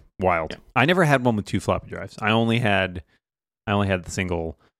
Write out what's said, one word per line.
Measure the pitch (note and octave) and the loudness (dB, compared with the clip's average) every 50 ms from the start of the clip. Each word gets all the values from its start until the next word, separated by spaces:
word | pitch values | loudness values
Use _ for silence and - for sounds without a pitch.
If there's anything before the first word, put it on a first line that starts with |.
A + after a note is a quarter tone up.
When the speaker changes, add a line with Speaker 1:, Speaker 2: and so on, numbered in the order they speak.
| - _ _ - | -18 _ _ -4
Speaker 1:
Wild. | F#2+ F#2+ F2 E2 D#2+ D2+ | 0 0 0 0 -2 -4
Speaker 2:
Yeah. | - - - _ - | -8 -12 -14 _ -2
Speaker 1:
I | - A#2+ | 0 2
never | D3+ F3+ F#3 F3 | 2 4 4 4
had | D3 C#3+ C3+ B2 | 4 2 2 2
one | B2 A2+ | 2 0
with | G#2 G2 | 0 -2
two | - - G2 | -2 -4 -2
floppy | - - F#2 F2 - - | 0 0 -2 -2 -4 -8
drives. | - E2+ F#2 G2+ - - | -12 -12 -12 -12 -10 -4
I | G#2 G#2 | -2 0
only | G#2+ A2+ A2+ A2+ A2+ A#2 | 2 2 2 2 2 2
had, | A#2+ G#2 G2+ F#2+ F#2+ F#2 F2+ F2 - _ _ _ _ _ _ _ _ _ _ _ _ | 2 2 2 2 0 -2 -4 -8 -12 _ _ _ _ _ _ _ _ _ _ _ _
I | - G2+ | -2 0
only | G2+ G2+ G2 | 0 2 2
had | G2 F#2 E2+ | 0 0 -2
the | - | -4
single, | - - F#2+ F2+ F2+ E2+ E2 E2 D#2+ - _ _ _ _ | -6 -4 -4 -2 -2 -4 -4 -6 -8 -12 _ _ _ _